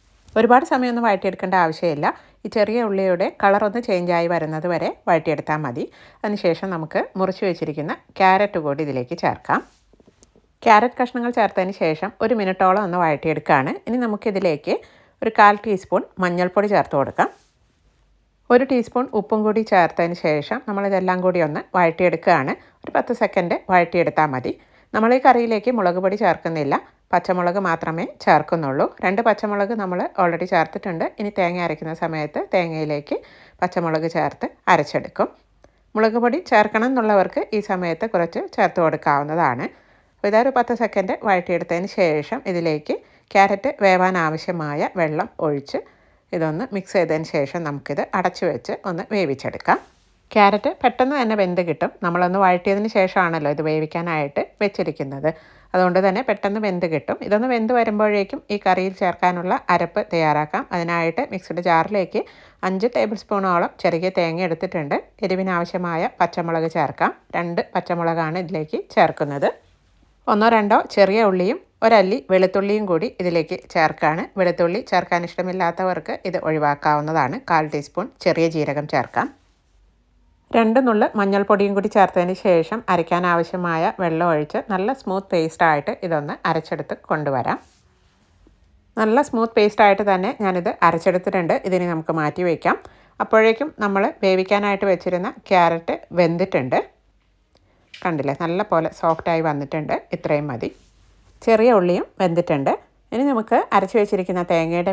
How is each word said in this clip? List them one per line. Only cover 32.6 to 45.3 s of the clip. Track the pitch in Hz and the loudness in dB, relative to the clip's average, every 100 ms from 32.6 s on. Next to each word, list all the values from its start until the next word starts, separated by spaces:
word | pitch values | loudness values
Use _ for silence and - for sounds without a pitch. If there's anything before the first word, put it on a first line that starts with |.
| 170 156 151 147 147 - - - - _ | -2 -4 -4 -6 -6 -8 -8 -20 -20 _
പച്ചമുളക് | 180 180 170 160 165 170 | -4 -2 -2 -2 -2 -2
ചേർത്ത് | 147 - 254 - - | -4 -4 -10 -6 0
അരച്ചെടുക്കും. | 175 - 151 - - - - _ _ _ _ _ 214 | 2 2 -4 -6 -4 -6 -6 _ _ _ _ _ 0
മുളക് | 220 226 240 | 0 2 0
പൊടി | 285 - | 0 2
ചേർക്കണം | 226 214 220 240 | 2 4 2 0
എന്നുള്ളവർക്ക് | 262 214 202 180 285 403 214 | 0 2 2 2 -2 -4 -4
ഈ | 202 | -4
സമയത്ത് | 185 175 165 220 190 | -4 -2 -4 -2 -2
കുറച്ച് | 165 220 381 - | -2 -4 -6 0
ചേർത്ത് | 185 180 160 | 0 2 0
കൊടുക്കാവുന്നതാണ്. | 151 165 143 143 160 156 123 208 - _ _ _ _ | 0 0 0 0 0 0 0 -6 -10 _ _ _ _
അപ്പോൾ | 202 | 0
ഇതൊരു | 214 262 262 | 2 2 0
പത്ത് | 240 240 | -2 -2
സെക്കൻഡ് | 220 208 190 285 - | -2 -2 -2 -4 0
വഴറ്റിയെടുത്തതിന് | 185 175 175 175 170 190 - | 0 0 -4 -2 -4 -4 0
ശേഷം | 175 151 143 240 - | 2 2 -2 -6 -4
ഇതിലേക്ക് | 175 170 151 - 320 - _ _ 202 | -2 -2 -2 -4 -6 -8 _ _ 4
ക്യാരറ്റ് | 196 202 277 - 196 | 4 2 -2 0 4
വേവാൻ | 185 185 185 160 | 4 4 2 0
ആവശ്യമായ | 156 - 175 151 147 233 190 | -2 -6 -6 -4 -4 -4 -2
വെള്ളം | 160 156 220 | -2 -2 -6